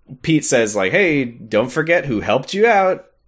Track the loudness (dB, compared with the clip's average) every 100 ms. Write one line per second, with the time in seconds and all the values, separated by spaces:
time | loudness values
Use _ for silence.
0 | _ -8 -2 0 2 0 0 0 0 0
1 | 0 0 -4 -8 -2 -2 0 -2 0 0
2 | 0 -4 0 -2 -2 0 2 4 2 -2
3 | -8 _